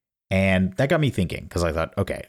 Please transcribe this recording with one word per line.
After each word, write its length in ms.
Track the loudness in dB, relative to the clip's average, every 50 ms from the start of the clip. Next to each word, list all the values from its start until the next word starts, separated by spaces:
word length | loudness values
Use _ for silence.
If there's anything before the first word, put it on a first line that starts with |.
| _ _ _ _ _ -2
And 440 | 0 2 2 2 2 2 2 0 0 0
that 100 | 0 2
got 100 | 2 2
me 100 | 2 2
thinking, 380 | 0 0 -2 -2 -4 -8 -10 -6
'cause 140 | -4 -2
I 100 | -2 0
thought, 240 | 0 -2 -4 -2 -2
"Okay, 280 | -2 -2 -2 -4 -8 -10